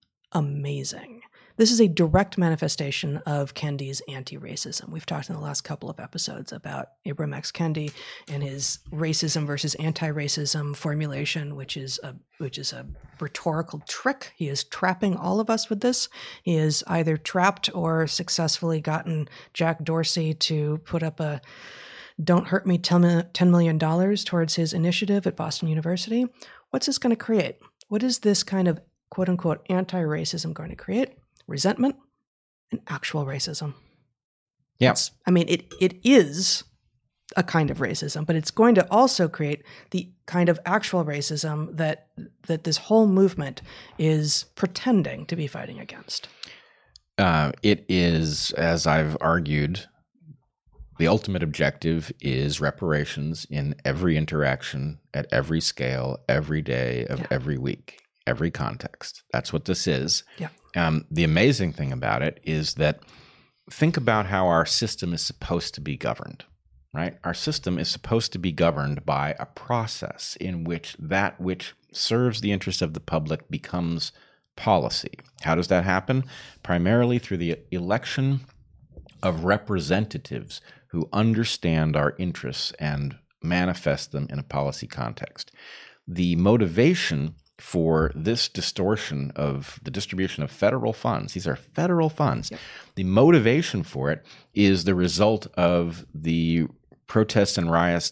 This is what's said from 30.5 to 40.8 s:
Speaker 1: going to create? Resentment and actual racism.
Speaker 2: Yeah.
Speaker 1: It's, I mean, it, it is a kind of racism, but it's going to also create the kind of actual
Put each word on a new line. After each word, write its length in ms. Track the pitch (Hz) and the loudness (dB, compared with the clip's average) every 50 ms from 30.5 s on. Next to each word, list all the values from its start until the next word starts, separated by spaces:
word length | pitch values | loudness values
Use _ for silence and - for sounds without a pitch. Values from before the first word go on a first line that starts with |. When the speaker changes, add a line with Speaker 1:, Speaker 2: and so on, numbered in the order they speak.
| 160 | -6
Speaker 1:
going 180 | 151 156 170 | -8 -10 -12
to 40 | - | -12
create? 380 | - - - 190 233 269 - - _ _ _ _ - - | -10 -6 -2 0 0 0 0 -4 _ _ _ _ -20 -12
Resentment 480 | - 147 139 - 190 214 - 247 143 - - _ _ _ _ _ _ _ _ _ _ _ _ _ _ | -8 -2 0 2 2 2 2 2 0 0 -2 _ _ _ _ _ _ _ _ _ _ _ _ _ _
and 100 | - - - | -10 -10 -8
actual 360 | - 147 - - - - 156 143 | -8 -10 -8 -6 -4 -4 -4 -4
racism. 520 | 135 135 139 - 165 147 - 156 147 135 - _ _ _ _ _ _ _ _ _ _ _ _ _ _ _ _ _ _ _ - | -4 -4 -6 -6 -6 -6 -6 -8 -8 -10 -12 _ _ _ _ _ _ _ _ _ _ _ _ _ _ _ _ _ _ _ 4
Speaker 2:
Yeah. 120 | 120 127 | 4 4
Speaker 1:
It's, 200 | - - - - - _ - | 6 4 0 -2 -4 _ 2
I 40 | 180 | 4
mean, 140 | 180 175 170 | 4 4 4
it, 240 | - 175 170 - - - - | 4 0 -2 -2 -6 -2 0
it 220 | 185 185 180 - - | 0 0 2 2 6
is 600 | 233 277 240 175 143 143 175 185 - - - - _ _ _ _ _ _ _ _ _ _ _ _ - - | 8 10 8 8 6 4 -2 0 0 0 0 -4 _ _ _ _ _ _ _ _ _ _ _ _ -4 -2
a 60 | - 175 | -2 0
kind 260 | - - 165 156 143 | 2 2 2 2 0
of 80 | - | 0
racism, 480 | 160 135 - 156 - 156 147 - 156 151 | -2 -2 -2 -2 -4 -6 -6 -6 -4 -2
but 100 | 156 165 | 0 0
it's 140 | 160 156 - | 0 -2 0
going 240 | - - 220 240 233 | 2 6 6 8 8
to 160 | 190 175 - | 6 6 6
also 380 | 196 220 269 254 - - 180 156 | 6 6 6 6 4 4 0 0
create 340 | - - 156 143 147 147 - - - - - _ | 0 -2 -4 -2 -4 -4 -8 -12 -20 -20 -10 _
the 200 | - 180 180 - - _ _ | -6 -6 -6 -8 -12 _ _
kind 240 | - - 180 175 170 | -2 0 4 4 4
of 100 | 170 165 - | 4 2 0
actual 400 | 175 185 214 | -2 -2 -2